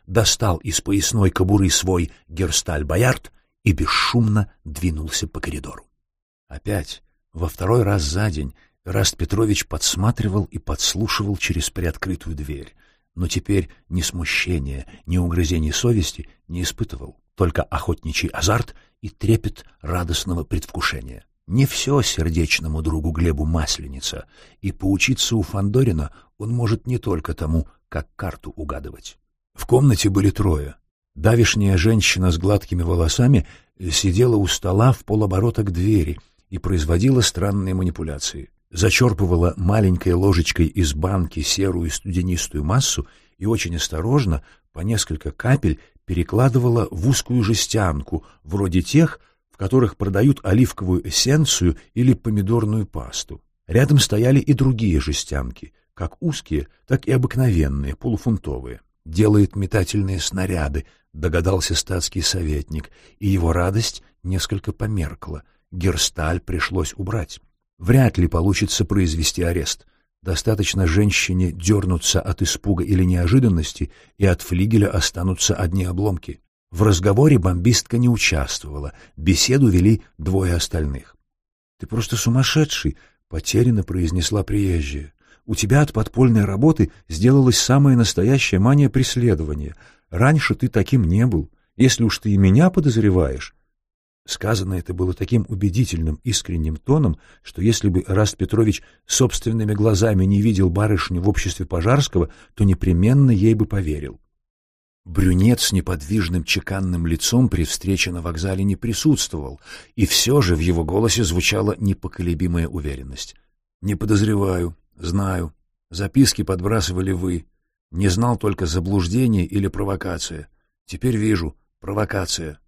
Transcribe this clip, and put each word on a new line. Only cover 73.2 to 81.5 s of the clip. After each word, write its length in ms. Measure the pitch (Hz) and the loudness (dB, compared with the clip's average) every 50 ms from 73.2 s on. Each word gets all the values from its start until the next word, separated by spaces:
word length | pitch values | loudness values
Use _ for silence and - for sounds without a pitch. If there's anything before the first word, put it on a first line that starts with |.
| 87 85 104 135 127 113 95 82 78 - - - - - - _ _ _ _ _ | 2 2 4 4 4 4 2 2 -2 -4 -6 -8 -8 -8 -8 _ _ _ _ _
и 60 | 98 98 | 2 2
от 160 | 87 82 - | 2 2 -2
флигеля 440 | - 90 87 95 107 117 110 101 - | -4 -2 0 0 2 4 4 4 4
останутся 680 | - 98 - - - - 87 95 92 - - - 104 | 2 0 -2 -2 -2 -2 -2 -2 -2 0 0 0 0
одни 300 | - 101 85 85 98 92 | 0 0 -2 0 -2 -2
обломки. 560 | 90 87 90 101 107 95 78 - - - - _ _ _ _ _ _ | -2 -2 -2 -2 -2 -2 -4 -8 -12 -18 -18 _ _ _ _ _ _
В 140 | - 82 104 | -2 2 4
разговоре 560 | 107 101 85 92 104 98 107 139 156 147 113 | 4 4 4 4 2 4 6 6 6 6 6
бомбистка 580 | 82 92 90 87 87 120 120 - - - - 120 | 4 2 0 2 2 2 2 2 0 -2 -2 2
не 100 | 123 123 | 2 2
участвовала, 840 | 120 107 - - - 78 69 - - - - 73 73 73 71 71 - - - - _ - | 2 2 2 0 0 0 -2 -4 -6 -10 -10 -10 -12 -10 -10 -12 -12 -14 -20 -20 _ -4
беседу 500 | 76 82 95 78 - - 127 143 139 117 | 2 2 4 4 4 2 4 4 4 6
вели 360 | 87 90 87 101 85 - - _ _ _ | 6 6 6 6 4 2 0 _ _ _
двое 340 | 78 82 92 95 95 90 87 | -6 -2 -2 0 0 0 0
остальных. 640 | 85 - - - 82 78 73 69 65 - - _ _ _ _ _ _ _ _ | 0 -2 -2 -4 -4 -4 -4 -4 -8 -12 -16 _ _ _ _ _ _ _ _